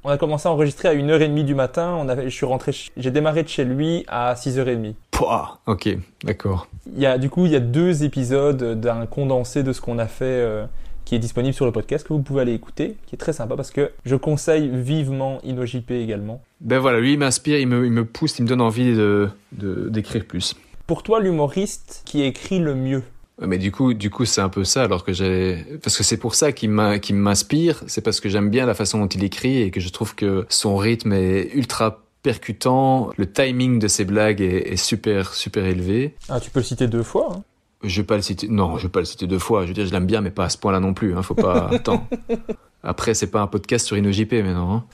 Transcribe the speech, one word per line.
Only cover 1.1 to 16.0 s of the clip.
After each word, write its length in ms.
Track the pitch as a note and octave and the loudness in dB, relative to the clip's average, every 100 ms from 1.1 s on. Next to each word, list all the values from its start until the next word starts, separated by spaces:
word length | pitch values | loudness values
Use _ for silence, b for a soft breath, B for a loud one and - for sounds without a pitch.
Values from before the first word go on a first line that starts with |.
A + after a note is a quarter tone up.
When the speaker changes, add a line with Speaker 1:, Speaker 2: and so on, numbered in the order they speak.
| D#3 | 4
Speaker 1:
et 60 | D#3 | 4
demie 160 | D3 | 2
du 120 | C#3 C#3 | 0 0
matin. 400 | B2+ - E3+ E3+ | 0 0 -2 -2
On 100 | C3+ | -2
avait, 140 | B2+ | -2
je 120 | C3 - | -4 -4
suis 100 | C3 | -2
rentré 260 | B2+ - | -2 -2
ch-, 200 | C3 - - | -6 -8 -6
j'ai 160 | B2+ | 0
démarré 320 | C#3 D#3 D#3 | 2 2 2
de 60 | D#3 | -2
chez 160 | - B2+ | 0 0
lui 400 | C3 D#3 E3+ - | 2 0 0 -2
à 280 | A#2 B2 B2 | -2 -2 0
six 220 | C3+ C3 | -2 0
heures 120 | B2+ | 0
et 60 | A#2+ | 0
demie. 200 | G#2+ G#2 - | -4 -8 -6
Speaker 2:
Pouah, 480 | - - A#2 - - - | -2 2 0 -2 -10 -4
ok, 220 | G2+ G#2+ F#2 - - | -2 0 -4 -8 -10
d'accord. 440 | - G#2 G2+ F2+ - - - | -6 -4 -2 -4 -6 -18 -12
Speaker 1:
Il 60 | - | 0
y 60 | C3+ | 2
a, 120 | C3 | 2
du 120 | C3+ | 0
coup, 160 | F3 F3+ | 2 4
il 60 | |
y 60 | C#3+ | 4
a 40 | |
deux 420 | A#2+ C3+ F3 D#3 | 2 2 2 2
épisodes 760 | D3 C#3 B2 C#3 C#3+ C3 A#2+ A2 | 0 -2 0 2 2 2 0 0
d'un 260 | A#2 A#2 A2+ | 0 -2 -4
condensé 580 | - C3+ B2+ A#2+ D3 | -2 0 0 0 -2
de 100 | C3 | -2
ce 80 | B2 | -2
qu'on 180 | - A#2 | -4 -2
a 80 | A2 | -4
fait, 180 | - C3 | -2 -2
euh, 400 | B2+ A#2+ G#2+ A#2+ b b b | 0 0 -2 -4 b b b
qui 120 | - A#2 | -2 -2
est 40 | |
disponible 340 | A#2 B2 C3 | 0 0 0
sur 120 | - B2+ | 2 0
le 80 | |
podcast, 340 | A2 - D3 - | 0 -2 -4 -2
que 60 | |
vous 80 | D3+ | -2
pouvez 200 | C3+ C3+ | 0 0
aller 120 | B2 | 0
écouter, 420 | A2+ - - D#3 A3 - | 0 -6 -4 -4 -4 -14
qui 100 | - | -8
est 40 | |
très 140 | - | -6
sympa 240 | D3 A#2 - | -4 -4 -4
parce 140 | - | -4
que 200 | - C#3+ - A#2+ | -2 -2 -2 -2
je 100 | C3 | 0
conseille 540 | D#3+ D3 - D#3 C#3+ | 0 0 2 2 2
vivement 680 | B2+ B2+ D#3 C3+ C3+ C3+ C3+ | -2 0 0 0 -2 -4 -6
Ino 220 | - B2 A#2+ | -6 -4 -4
J 160 | B2+ | -6
P 200 | A#2 B2 | -4 -4